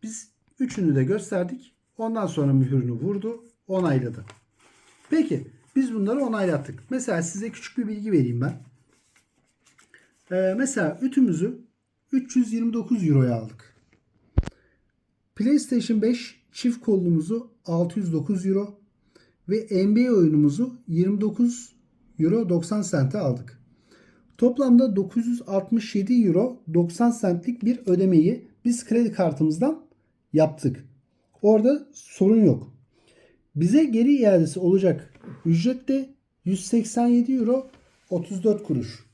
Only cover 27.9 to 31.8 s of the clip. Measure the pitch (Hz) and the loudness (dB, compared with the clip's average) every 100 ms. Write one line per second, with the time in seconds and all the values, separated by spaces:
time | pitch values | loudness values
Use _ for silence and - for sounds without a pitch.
27.9 | 180 190 170 165 247 - _ 240 240 - | 2 4 6 4 2 -8 _ -2 -2 0
28.9 | 226 233 - 175 135 156 156 247 320 - | 0 0 0 -2 2 0 0 -2 -4 -10
29.9 | _ _ _ _ 151 156 - 135 - - | _ _ _ _ 0 0 0 -4 -4 -14
30.9 | _ _ _ _ _ 208 214 226 294 | _ _ _ _ _ 4 4 4 2